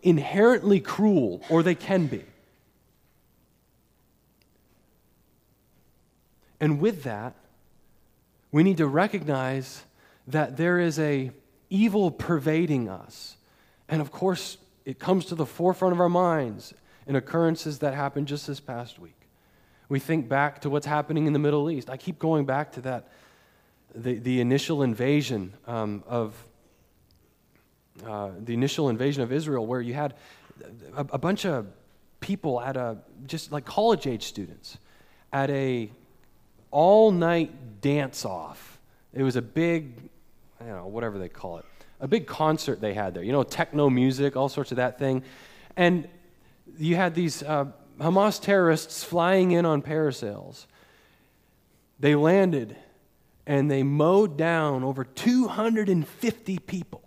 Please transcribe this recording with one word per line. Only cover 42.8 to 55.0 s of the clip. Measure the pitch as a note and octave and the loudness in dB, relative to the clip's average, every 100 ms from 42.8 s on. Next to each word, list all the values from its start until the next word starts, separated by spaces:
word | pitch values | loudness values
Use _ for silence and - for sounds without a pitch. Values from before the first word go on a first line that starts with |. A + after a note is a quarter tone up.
they | G#2+ | -4
had | G2+ G2 | -2 -4
there. | F2 | -6
You | F#2+ | 0
know, | C#3 | 0
techno | B2 - E3 D3 C#3+ | 0 -2 -2 2 4
music, | B2 C3 C3 C#3+ | 4 2 2 -2
all | C3 C#3 | 0 -2
sorts | - C3+ | -2 -4
of | B2 | -2
that | B2 - | -2 0
thing. | C#3 C3 B2+ - - - - - | -2 -2 -4 -20 -20 -20 -16 2
And | F3 F3 C#3+ - _ _ _ _ - D#3+ | 4 4 -2 -16 _ _ _ _ -20 -4
you | D#3 F3 | 0 2
had | F3+ | 2
these, | E3 E3+ - | 0 -2 -4
uh, | C#3+ D3+ C#3 - - - | -2 -2 -2 -8 -20 -4
Hamas | D#3 F#3 G#3 G3+ | 0 4 2 0
terrorists | - G3+ F3 D#3 - - | 2 4 4 2 -2 -12
flying | - E3+ E3+ F#3+ F#3 | -4 0 4 4 4
in | F3 E3+ | 4 2
on | D3+ | 0
parasails. | D3 D#3 D#3 B2 G#2+ G2+ F2+ - - _ _ _ _ _ _ _ _ _ _ _ _ _ | 0 -2 -2 -2 -8 -10 -14 -20 -20 _ _ _ _ _ _ _ _ _ _ _ _ _
They | C#3 | 4
landed, | D3 D#3 F#3+ F#3 D3+ A2 - - _ _ _ _ _ - | 6 6 6 4 2 -4 -12 -20 _ _ _ _ _ -2
and | C#3+ C#3+ | 2 2
they | C#3 | 2
mowed | C#3 D3 D#3 F#3+ G#3+ D3 | 2 4 4 6 4 0
down | D#3+ E3 D3+ C3+ | 0 2 0 -2
over | C3 C3+ | -4 -6